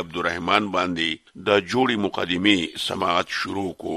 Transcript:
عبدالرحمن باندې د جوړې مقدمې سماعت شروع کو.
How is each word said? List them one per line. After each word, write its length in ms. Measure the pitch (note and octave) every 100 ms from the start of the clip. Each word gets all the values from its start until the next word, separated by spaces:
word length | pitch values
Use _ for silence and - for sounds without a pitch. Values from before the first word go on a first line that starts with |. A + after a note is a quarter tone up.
عبدالرحمن 680 | E2+ E2+ E2+ F2 F2 G#2 G2+
باندې 380 | F#2 F2+ E2+ E2 D#2 _ - F#2
د 140 | G2+ F2+
جوړې 260 | A#2+ C3 A2 G2
مقدمې 760 | - F#2 F2 G#2 F#2+ D#2+ - -
سماعت 460 | F#2+ F#2 F2 F#2 -
شروع 340 | - F#2+ F#2+ E2
کو. 120 | -